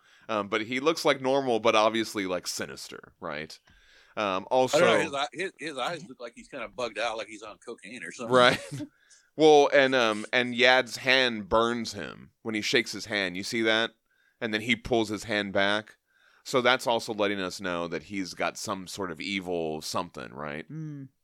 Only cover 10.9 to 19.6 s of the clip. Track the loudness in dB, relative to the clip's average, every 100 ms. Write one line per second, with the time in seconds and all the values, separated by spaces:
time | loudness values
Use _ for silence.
10.9 | -2 2 4 2 -2 0 2 2 0 -6
11.9 | -8 -10 -12 -20 _ -6 -4 0 0 0
12.9 | -6 -6 -4 -2 -4 -6 -2 2 2 0
13.9 | _ _ _ _ -10 -6 -4 -2 -2 0
14.9 | 0 0 -4 -4 -4 -2 0 2 0 -4
15.9 | -16 _ _ _ _ -4 2 2 2 0
16.9 | -2 -2 -2 -2 -2 -6 -6 -6 -4 -4
17.9 | -6 -8 -8 -8 -6 -6 -6 -8 -8 -10
18.9 | -10 -8 -8 -6 -6 -4 -4